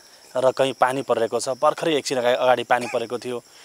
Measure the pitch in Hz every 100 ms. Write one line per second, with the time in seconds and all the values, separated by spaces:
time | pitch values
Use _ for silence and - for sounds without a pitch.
0 | - - - 127 127 123 135 120 127 135
1 | 123 113 110 117 135 123 151 151 165 147
2 | - 131 120 123 127 123 113 123 120 123
3 | 113 120 123 120 - -